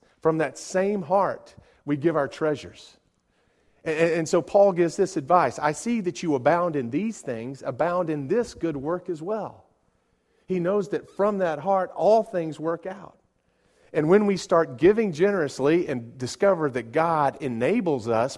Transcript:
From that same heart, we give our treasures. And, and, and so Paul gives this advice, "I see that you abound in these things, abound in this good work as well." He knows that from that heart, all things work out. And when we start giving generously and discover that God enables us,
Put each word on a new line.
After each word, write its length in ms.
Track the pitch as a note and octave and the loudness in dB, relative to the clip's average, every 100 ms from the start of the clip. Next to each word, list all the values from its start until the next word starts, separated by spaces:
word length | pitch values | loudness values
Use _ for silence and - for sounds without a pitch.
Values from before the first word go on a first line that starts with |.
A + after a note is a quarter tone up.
| _ _ | _ _
From 160 | D#3+ D#3+ | 0 2
that 200 | D3 - | 0 -4
same 440 | - F#3 G3 G#3 | -4 -2 0 -2
heart, 540 | D3+ G3 F3 A#2 - - - _ | 0 2 2 -2 -12 -20 -20 _
we 140 | - C#3+ | -4 -2
give 180 | D#3 D#3 | 0 0
our 140 | C#3 | 0
treasures. 680 | - D#3 C#3 F2 - - _ _ _ _ _ _ _ _ _ | -2 -2 -2 -6 -20 -20 _ _ _ _ _ _ _ _ _
And, 140 | - D#3 | -4 2
and, 160 | E3+ | 2
and 160 | E3 D#3 | 2 2
so 120 | F3+ | 0
Paul 300 | - G3+ G3+ | 4 4 6
gives 240 | F3 E3+ - | 4 0 0
this 220 | F#3 - | -2 -2
advice, 420 | C#3 F3+ C#3 - | 2 4 4 0
"I 140 | D3 | -2
see 260 | D3+ A#3 A#3 | -2 -2 -2
that 220 | F3+ E3 | -2 -4
you 120 | F3 C#3 | -2 0
abound 420 | B2 E3+ F3 D3 | 2 2 0 -2
in 120 | A#2 | -4
these 300 | C#3 A3 G#3 | -4 -4 -8
things, 420 | - A2+ A#2+ C3+ | -10 -10 -10 -10
abound 460 | C#3 A#2 E3 F3 E3 | -8 -2 0 0 -2
in 200 | D3+ C3+ | -4 -2
this 240 | A3 A3+ | -2 -2
good 240 | - E3+ C#3+ | -4 -6 -4
work 320 | C#3 F3 F3+ | -6 -6 -6
as 120 | D#3+ | -8
well." 440 | E3 G#3+ D3+ G2+ _ _ _ _ _ _ _ _ - | -6 -6 -8 -14 _ _ _ _ _ _ _ _ -6
He 140 | F#3 | -2
knows 280 | E3+ G#3 G3+ | 0 0 -2
that 200 | D#3 - | -6 -6
from 300 | - G3+ G3+ | -2 0 0
that 200 | F3+ D3 | -2 -2
heart, 320 | E3 G3 F3+ | 0 0 0
all 300 | - F3 A3 | 0 4 4
things 360 | G#3+ F#3 D#3+ D3 | 2 -4 -6 -6
work 260 | D#3 E3 - | -6 -6 -8
out. 320 | G3 F#3 - _ _ _ _ _ _ _ | -14 -18 -20 _ _ _ _ _ _ _
And 160 | E3 D3+ | -2 4
when 180 | G3+ G#3 | 4 4
we 120 | F#3+ | 0
start 400 | - E3+ D#3+ B2+ | 2 2 2 4
giving 340 | E3+ G#3+ G#3+ | 4 4 2
generously 760 | D3 G3 G3 C#3+ - C3+ E3+ F3 | 0 0 0 -2 0 2 2 0
and 280 | B2+ A#2 B2+ | -6 -8 -10
discover 520 | B2+ - G3+ F3+ D3+ | -10 0 2 2 0
that 240 | B2 A2+ | -4 -4
God 460 | C#3+ E3 D#3+ C#3 - | 0 2 2 0 -2
enables 680 | C#3+ A2+ B2+ A3+ F3+ C3+ A2 | -6 -2 0 0 0 -2 0
us, 300 | A2+ C3 | 2 0